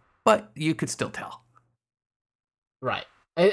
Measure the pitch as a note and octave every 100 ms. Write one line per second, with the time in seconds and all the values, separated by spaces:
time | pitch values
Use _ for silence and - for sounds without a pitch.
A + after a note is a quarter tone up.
0 | _ _ - G#3 - - D#3 D#3+ D#3+ -
1 | A2 - - - _ _ _ _ _ _
2 | _ _ _ _ _ _ _ - B2+ G2
3 | - _ _ - F#3+